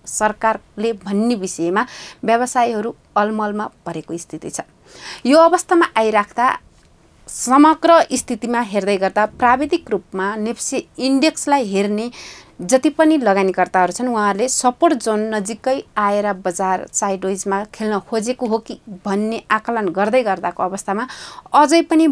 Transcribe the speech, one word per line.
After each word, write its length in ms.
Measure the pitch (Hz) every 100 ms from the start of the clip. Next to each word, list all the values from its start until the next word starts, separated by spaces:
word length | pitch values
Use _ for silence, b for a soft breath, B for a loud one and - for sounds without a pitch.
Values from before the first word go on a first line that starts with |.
| -
सरकारले 840 | - 214 208 220 220 - - 226 214
भन्ने 400 | 185 202 233 233
विषयमा 500 | 185 - 170 196 247 B B B
व्यवसायीहरू 720 | - 233 247 254 240 220 226 - _ 208
अलमलमा 480 | 208 214 208 208 214 - -
परेको 320 | 160 - 170
स्थिति 320 | - 160 -
छ। 120 | - - _ B B B B 240
यो 140 | 302
अवस्थामा 460 | 330 339 - 349 - -
आइराख्दा 600 | 220 214 208 - 247 - - _ _ _ _ _ -
समग्र 760 | - - 269 302 311 339 330 -
स्थितिमा 500 | 262 - 233 240 233
हेर्दै 340 | 220 202 190 196
गर्दा 280 | 190 208 214 -
प्राविधिक 520 | 247 254 294 330 -
रूपमा 440 | 202 - 190 196 220
नेप्से 420 | 214 240 - 262 - -
इन्डेक्सलाई 680 | 262 269 311 302 - 285 214
हेर्ने 440 | 196 202 208 240 B B B B -
जति 280 | 175 262 302
पनि 280 | 285 311 311
लगानीकर्ताहरू 760 | 220 196 190 185 180 185 180
छन् 140 | - 247
उहाँहरूले 380 | 226 208 196 254
सपोर्ट 540 | - 247 247 339 277
जोन 160 | 226 214 220
नजिकै 460 | 214 196 220 - 269 - -
आएर 340 | 202 208 208 190 190
बजार 420 | 175 190 185 -
साइडवेजमा 720 | - 202 196 190 196 202 196 214
खेल्न 260 | - 214 202 -
खोजेको 380 | 226 214 254 247
हो 100 | 220
कि 200 | - - - 185 202
भन्ने 360 | 196 214 226 -
आकलन 360 | 214 226 233 196 175
गर्दै 280 | 208 254
गर्दाको 400 | 220 180 180 -
अवस्थामा 440 | 185 190 - 196 254 B B B -
अझै 280 | - 294 339
पनि 260 | 330 320 320